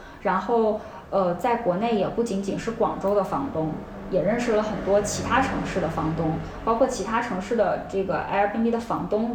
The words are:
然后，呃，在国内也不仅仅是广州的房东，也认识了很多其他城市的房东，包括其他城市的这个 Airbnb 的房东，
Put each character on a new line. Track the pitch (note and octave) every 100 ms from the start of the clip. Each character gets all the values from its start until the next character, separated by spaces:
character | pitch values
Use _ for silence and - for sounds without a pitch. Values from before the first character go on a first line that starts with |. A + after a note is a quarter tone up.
| - -
然 | G3+ F#3+
后， | G3+ A#3 A3 G#3+ - - -
呃， | G3 F3+ F3
在 | A#3+ A#3
国 | F#3 F3
内 | A#3
也 | G#3+ F3+
不 | -
仅 | A#3 F#3+
仅 | G3 -
是 | -
广 | A3+ G3+ D#3
州 | F#3+
的 | G#3
房 | F#3 D3+ C#3
东， | D#3+ D#3 - - - -
也 | F3+
认 | E3+ A#3+
识 | A#3+ G#3
了 |
很 | G#3+ G3+
多 | - G3+
其 | G3+ -
他 | - A#3+
城 | C4+ -
市 | F3 F#3+
的 | E3
房 | - D#3+ D#3+
东， | D#3+ D#3+ - -
包 | A3+
括 | A#3
其 | B3+ -
他 | F#3+ A3+
城 | A#3 F#3
市 | -
的 | A3+ F#3 - -
这 | G3
个 | F#3 D#3
Airbnb | - G3 G3+ A3+ A3+
的 | A3+
房 | - - F3
东， | G#3 A#3